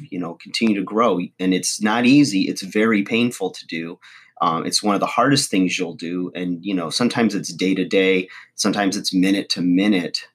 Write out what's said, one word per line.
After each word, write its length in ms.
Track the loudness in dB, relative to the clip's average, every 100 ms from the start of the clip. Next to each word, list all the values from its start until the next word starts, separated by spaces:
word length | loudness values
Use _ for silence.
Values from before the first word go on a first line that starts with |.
| -12
You 100 | -8
know, 160 | -8 -10
continue 400 | -10 -2 0 0
to 60 |
grow. 360 | 0 0 2 0 -4 -4
And 140 | 0
it's 280 | 0 0 -2
not 240 | 0 2 6
easy. 380 | 6 6 2
It's 180 | 0 -4
very 420 | -4 0 2 2
painful 480 | 2 0 0 -2 -6
to 160 | -8 -10
do. 320 | -8 -8 -12 -18 -20 -20 -4
Um, 240 | 0 0 -2
it's 180 | -2
one 120 | 0 0
of 60 |
the 40 | 0
hardest 460 | 2 4 2 2
things 260 | 2 2 0
you'll 160 | -6
do. 380 | -6 -8 -6 -6
And, 320 | -6 -6 -4 -4
you 80 |
know, 160 | -4 -4
sometimes 460 | -2 0 2 0 0
it's 180 | -6
day 220 | -4 -2 0
to 100 | 0
day, 420 | 2 4 2 -2 -10 -16 -4
sometimes 420 | -2 0 0 -2
it's 160 | -2
minute 360 | 2 2 2 -2
to 120 | -2
minute 600 | 0 2 2 2 -2 -8 -12